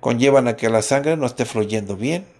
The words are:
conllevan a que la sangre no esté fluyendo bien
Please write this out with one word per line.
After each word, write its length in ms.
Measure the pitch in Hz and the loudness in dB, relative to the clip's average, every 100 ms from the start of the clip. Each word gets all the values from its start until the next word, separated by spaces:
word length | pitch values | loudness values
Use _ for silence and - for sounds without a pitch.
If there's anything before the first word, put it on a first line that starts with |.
conllevan 480 | 127 120 135 139 123 | 0 2 4 4 2
a 80 | 113 | 0
que 120 | 113 | 0
la 140 | 113 | 0
sangre 340 | - 139 143 160 | 2 0 0 0
no 100 | 127 | -2
esté 180 | - | -4
fluyendo 520 | 117 113 107 110 101 98 | -4 -2 -2 -4 -6 -6
bien 300 | 117 170 196 _ | -4 -6 -8 _